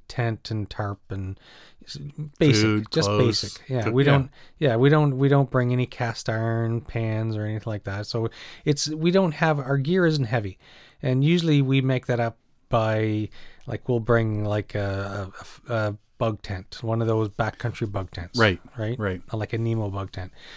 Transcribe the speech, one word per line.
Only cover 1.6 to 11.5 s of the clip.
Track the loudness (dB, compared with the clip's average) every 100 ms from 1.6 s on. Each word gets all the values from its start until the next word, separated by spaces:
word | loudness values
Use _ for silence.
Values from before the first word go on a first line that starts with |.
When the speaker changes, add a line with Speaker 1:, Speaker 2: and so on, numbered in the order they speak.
| -20 -20 -16
Speaker 1:
s-, | -14 -12 -12 -12 2
basic, | 4 6
Speaker 2:
Food, | 4 2 0
Speaker 1:
just | 0 2
Speaker 2:
clothes, | 4 2 2
Speaker 1:
basic. | -4 -10 -6
Yeah, | -4
Speaker 2:
cook-, | 0
Speaker 1:
we | 4
Speaker 2:
yeah. | 6
Speaker 1:
don't. | 4 2 -6 -20 -2
Yeah, | 0 4
we | 6
don't. | 6 4 2
We | 4
don't | 4 4
bring | 2 2
any | 0 -2
cast | -4 -6 -4 -4
iron | -2 0 0 0 -2
pans | -4 -4 -2 -2 -2 -4
or | -4
anything | -6 -6
like | -8
that. | -6 -8 -6
So | -4 -4 -6 -16 -6 -2
it's, | 0 -2
we | -2 2
don't | 4 2
have, | 2 0 0
our | 0 -2
gear | 0 2 4
isn't | 2 0
heavy, | -2 -4 -10 -18 -20 -20 _
and | -2 2
usually | 4 4 4